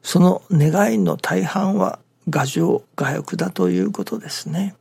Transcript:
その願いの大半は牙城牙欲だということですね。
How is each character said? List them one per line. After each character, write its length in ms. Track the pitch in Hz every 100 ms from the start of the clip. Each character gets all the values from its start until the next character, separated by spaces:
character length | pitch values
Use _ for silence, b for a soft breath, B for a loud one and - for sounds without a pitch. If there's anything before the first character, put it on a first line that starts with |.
そ 180 | - 185
の 220 | 180 185 _
願 420 | 165 151 170 214
い 40 | 220
の 200 | 180 -
大 260 | - 180
半 340 | 185 196 190 202
は 220 | 92 - _ _ -
牙 180 | 147 135
城 360 | - 165 - _ -
牙 180 | 143
欲 240 | 143 - 170
だ 120 | 175
と 200 | - -
い 100 | 180
う 100 | 208
こ 140 | 196 202
と 140 | 226
で 100 | 156
す 200 | - 160
ね。 260 | 160 196 -